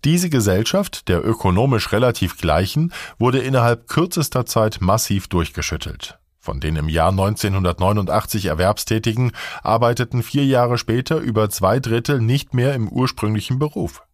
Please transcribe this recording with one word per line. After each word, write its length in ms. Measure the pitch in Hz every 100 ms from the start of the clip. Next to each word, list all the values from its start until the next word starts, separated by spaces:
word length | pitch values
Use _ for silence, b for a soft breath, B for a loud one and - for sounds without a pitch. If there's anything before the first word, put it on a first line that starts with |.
Diese 260 | 143 175 180
Gesellschaft 760 | 139 104 95 113 190 196 - -
der 160 | 90
ökonomisch 680 | - 107 95 90 135 117 -
relativ 460 | 101 123 113 90 -
Gleichen 540 | 85 76 95 147 170 B B B
wurde 220 | 120 131
innerhalb 480 | 127 131 117 117 -
kürzester 580 | - 170 175 147 131 123
Zeit 340 | 117 107 -
massiv 480 | 90 110 - 98 -
durchgeschüttelt. 880 | 90 80 - 80 78 - - - - _ _
Von 220 | - 69
den 160 | 78 80
im 120 | 78
Jahr 240 | 80 82
neunzehnhundertneunundachtzig 1300 | 95 95 107 104 95 90 87 92 104 90 98 - 110 92
Erwerbstätigen 880 | 78 92 107 - 113 113 110 127 B B B
arbeiteten 600 | - 113 120 120 120 131
vier 220 | - 147
Jahre 340 | 139 127 123 123
später 400 | - 117 127 160
über 320 | 113 110 107
zwei 300 | - 95 123
Drittel 400 | 127 117 120 143
nicht 340 | 113 139 -
mehr 200 | 123 127
im 140 | 135 110
ursprünglichen 720 | - 127 - 104 107 - 127
Beruf. 440 | 151 - 175 - _